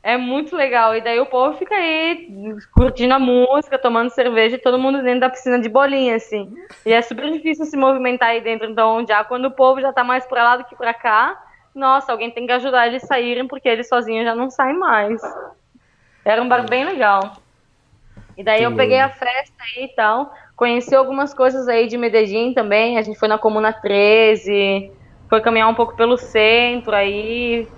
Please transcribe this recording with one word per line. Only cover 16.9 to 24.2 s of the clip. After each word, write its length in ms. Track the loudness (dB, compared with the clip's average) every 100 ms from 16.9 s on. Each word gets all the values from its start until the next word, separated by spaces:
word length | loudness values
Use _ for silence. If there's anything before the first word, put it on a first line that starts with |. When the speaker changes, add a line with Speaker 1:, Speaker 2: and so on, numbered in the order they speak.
| 0 2 2 0 -10 _ _ _ _ _ _ _ -20 -20 -6
Speaker 1:
E 60 |
daí 160 | 0 2
Speaker 2:
Que 40 | 0
Speaker 1:
eu 100 | 0
peguei 240 | 2 4
a 60 | 2
Speaker 2:
louco. 140 | -2
Speaker 1:
festa 360 | -4 -4 -8 _ -16 -12
aí 80 | -10
e 20 |
tal. 440 | -2 0 0 -4 -12 -20 -2
Conheci 400 | 0 0 2 2
algumas 360 | 4 -2 -4
coisas 340 | 2 0 2 0
aí 200 | 0 0
de 100 | -2
Medellín 560 | 0 2 2 0 -2
também. 440 | -2 0 2 2 -2
A 40 |
gente 160 | -4 -2
foi 80 | 0
na 100 | 2
Comuna 340 | 0 0 -2
treze, 1200 | -2 -2 2 6 6